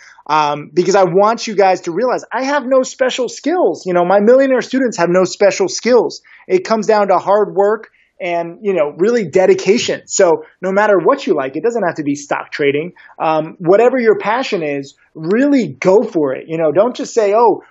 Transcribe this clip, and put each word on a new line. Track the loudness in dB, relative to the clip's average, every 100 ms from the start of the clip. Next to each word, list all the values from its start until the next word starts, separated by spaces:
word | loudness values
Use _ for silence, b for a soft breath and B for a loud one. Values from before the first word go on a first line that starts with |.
| B B -2
um, | 0 0 -4 -4
because | -2 2 2
I |
want | 2 2 0 0 -4
you | 0
guys | 2 2
to | -4
realize | -4 -2 -4 -6
I | -6
have | -2 -4 0
no | 0
special | -2 -4 -4 -2 -6
skills. | -6 -4 0 0 -2 -2
You |
know, | 0 2
my | 2
millionaire | 4 4 4 0
students | -2 -2 -2 -2
have | 0
no | 2 0
special | 2 0 2 -4
skills. | -2 2 2 2 -6 b b b
It | -2
comes | 0 -2 2
down | 2 2
to | 0
hard | 2 0 0
work | 0 0 -2 -8 _ _ -10
and, | -6 -4 -6 -6
you | -4
know, | -2 -2 0
really | 0 0 0
dedication. | 2 4 2 2 0 0 -6 -6
So | 2 2 2 B B
no | -2
matter | 0 2 2
what | 2 0 -2
you | -2
like, | -4 -4
it |
doesn't | -4 -2
have | -4 -4
to |
be | -6 -6
stock | -6 -6 -6
trading. | -2 -2 -2 -6 B B B
Um, | -2 -2 -4 -6
whatever | 2 4 4 2
your | 0 0
passion | -2 -4 -4 -4
is, | -4 -6 -8 _ _ -10
really | -2 0 2 0 -2
go | -2 2 2
for | 2 -2 -2
it. | -4 -8
You | -2
know, | 0
don't | 2 0
just | -2 -4
say, | -2 2
"Oh, | 4 2 2 B